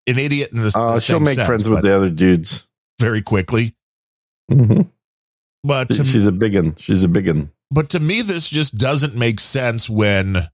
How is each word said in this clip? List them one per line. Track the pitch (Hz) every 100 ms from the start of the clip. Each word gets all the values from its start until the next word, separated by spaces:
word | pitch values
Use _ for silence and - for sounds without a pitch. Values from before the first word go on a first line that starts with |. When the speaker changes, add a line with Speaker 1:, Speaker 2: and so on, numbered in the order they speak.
| -
Speaker 1:
an | 123
idiot | 143 143 139
in | 117
the, | 110
Speaker 2:
Uh, | 107 117
Speaker 1:
the | 117
Speaker 2:
she'll | - 165
Speaker 1:
same |
Speaker 2:
make | 151 131
Speaker 1:
sense, | 104
Speaker 2:
friends | 117 104
with | 104
Speaker 1:
but | 98
Speaker 2:
the | 98
other | 95
dudes. | 80 92 87 80 - - _ _ -
Speaker 1:
very | 117 110
quickly. | 104 104 90 113 117 - _ _ _ _ _ _ -
Speaker 2:
Mm-hmm. | 135 113 156 - _ _ _ _ _ _ _
Speaker 1:
But | 143 139 127
to | 120
Speaker 2:
She's | 135 127 101
a |
biggin. | 90 110 98 80 78
She's | - 98
a | 92
biggin. | 87 92 78 73 - -
Speaker 1:
but | 143 147
to | 175
me, | 151 214
this | 214 175 -
just | 147 151 104
doesn't | 131 147 147
make | 120 120 107
sense | - 135 123 117 -
when | 107 107 98 95 92 82